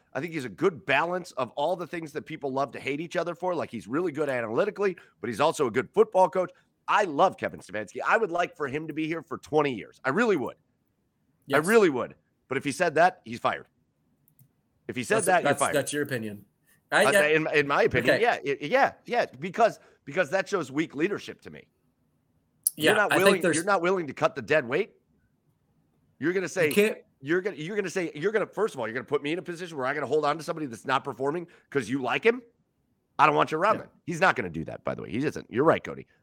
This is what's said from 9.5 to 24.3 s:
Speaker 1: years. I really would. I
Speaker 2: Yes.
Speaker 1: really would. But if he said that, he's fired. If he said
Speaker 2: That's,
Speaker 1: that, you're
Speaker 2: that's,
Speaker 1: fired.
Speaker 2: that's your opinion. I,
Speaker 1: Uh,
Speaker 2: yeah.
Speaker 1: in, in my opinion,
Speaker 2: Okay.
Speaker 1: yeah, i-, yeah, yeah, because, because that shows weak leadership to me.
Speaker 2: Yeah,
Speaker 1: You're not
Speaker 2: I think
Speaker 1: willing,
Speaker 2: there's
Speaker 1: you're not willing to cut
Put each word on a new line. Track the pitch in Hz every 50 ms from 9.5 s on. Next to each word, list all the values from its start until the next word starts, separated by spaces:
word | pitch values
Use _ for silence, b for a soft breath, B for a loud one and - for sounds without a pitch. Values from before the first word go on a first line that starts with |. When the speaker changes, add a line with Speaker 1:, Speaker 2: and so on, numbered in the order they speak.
| 143 156 147 143
Speaker 1:
years. | 123 98 76 - _ _ -
I | 131
really | 135 190 247 226 196
would. | 147 117 - -
I | _ _ _ _ _ _ _ _ _ _ _ _ _ _ _ _ _ _ - 135 143
Speaker 2:
Yes. | 156
Speaker 1:
really | 185 226 233 208 170
would. | 135 120 101 76 - _ _ _ _ _ _ -
But | 127 135
if | -
he | 143
said | 131 - 180 170 143
that, | 151 170 185 180 - -
he's | 113 120 110
fired. | - 123 95 71 - _ _ _ _ _ _ _ _ _ _ _ _ _ _ _ _ _ _ _ _ _ _ _ _ -
If | 110
he | 127 117
said | - 208 220
Speaker 2:
That's, | 202
Speaker 1:
that, | 190 185 170 139
you're | 143
Speaker 2:
that's, | 139 -
Speaker 1:
fired. | 139 104 85
Speaker 2:
that's | 143 127 -
your | - 147
opinion. | 147 - 135 120 110 104 104 101 - _ _ _ b b b b b -
I, | 143 160 196
Speaker 1:
Uh, | 139
Speaker 2:
yeah. | 143 151 147 151
Speaker 1:
in, | 156 156 156 151 147
in | 151 147
my | 139 143 175 220
opinion, | 214 - 123 120 156 139
Speaker 2:
Okay. | 120
Speaker 1:
yeah, | 226 240 180 101 -
i-, | 139 139 -
yeah, | 147 147 226 262 254 - - - -
yeah, | - 226 240 185 - - 127
because, | 151 196 - - 233 202 151 - b b b b b
because | - 139 180 180 -
that | 180 190 190
shows | - 196 185 151 123
weak | 131 147 170 - -
leadership | 135 160 202 202 135 - - 87 _
to | - 92
me. | 76 71 - _ _ _ _ _ _ _ _ _ _ _ _ _ _ _ _ _ _ _ - - -
Speaker 2:
Yeah, | - 151 156
Speaker 1:
You're | 143
not | 139 202 180
Speaker 2:
I | 139
think | 160 190
Speaker 1:
willing, | 196 196 185
Speaker 2:
there's | 185 175 151
Speaker 1:
you're | 156 170
not | 202 202 185
willing | 165 180 196 185 170 135
to |
cut | - - 147 160